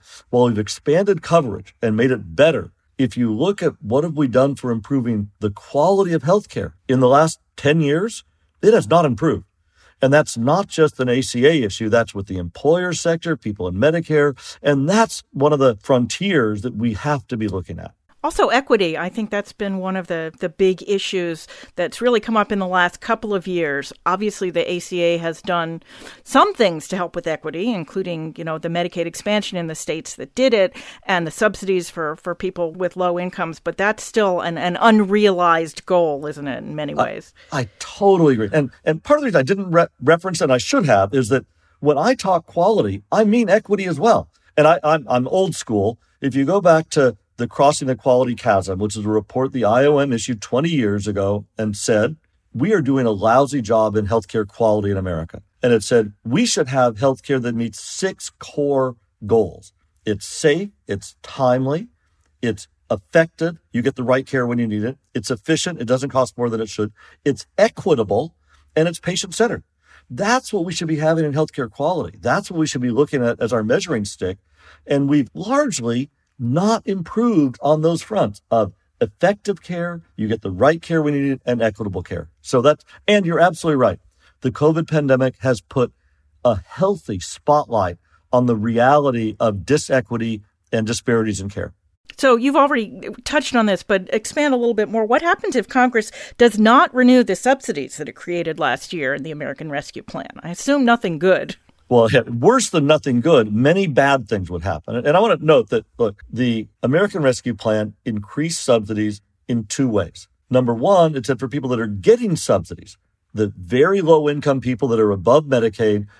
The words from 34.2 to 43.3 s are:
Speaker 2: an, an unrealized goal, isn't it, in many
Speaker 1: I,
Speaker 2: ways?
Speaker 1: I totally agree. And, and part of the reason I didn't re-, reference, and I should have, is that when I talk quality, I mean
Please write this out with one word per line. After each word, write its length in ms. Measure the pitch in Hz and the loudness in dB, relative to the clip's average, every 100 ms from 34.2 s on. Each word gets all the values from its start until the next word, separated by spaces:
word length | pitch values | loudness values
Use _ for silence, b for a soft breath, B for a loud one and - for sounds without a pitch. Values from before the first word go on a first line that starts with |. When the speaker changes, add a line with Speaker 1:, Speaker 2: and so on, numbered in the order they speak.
| 202 175 | 2 0
Speaker 2:
an, 160 | 170 165 | -2 -4
an 180 | 175 175 | -4 2
unrealized 1040 | 226 220 190 208 208 180 175 165 165 - - | 4 4 4 4 4 4 4 2 0 -8 0
goal, 400 | 180 165 143 151 | 2 2 -2 -6
isn't 220 | 147 143 | -8 -8
it, 160 | 120 | -8
in 120 | 110 151 | -8 -8
many 200 | 147 147 | -4 -2
Speaker 1:
I, 80 | |
Speaker 2:
ways? 280 | 123 - - b b | -2 -6 -16 b b
Speaker 1:
I 180 | 143 120 - | -6 -6 -10
totally 560 | - - 202 185 156 | -16 0 4 6 6
agree. 160 | 120 104 | 4 2
And, 200 | 151 139 b | 0 -2 b
and 200 | - 160 | -4 -2
part 160 | - 294 | 2 2
of 20 | |
the 40 | 277 | 4
reason 120 | 165 | 2
I 40 | |
didn't 260 | 135 196 185 | 2 -2 0
re-, 160 | 170 - _ | 2 2 _
reference, 400 | 127 170 185 170 | 2 2 0 -2
and 100 | 151 | 2
I 60 | 127 | 0
should 300 | - 277 160 | 0 0 4
have, 260 | 101 101 | 4 2
is 160 | 135 110 | 0 0
that 160 | 131 - _ _ _ | 0 -2 _ _ _
when 200 | 143 143 | 0 2
I 160 | 202 262 | 2 0
talk 320 | 190 175 - | 0 -2 -2
quality, 560 | - 180 208 107 101 - | 0 2 2 0 -4 -2
I 120 | 180 | 2
mean 260 | 214 | 4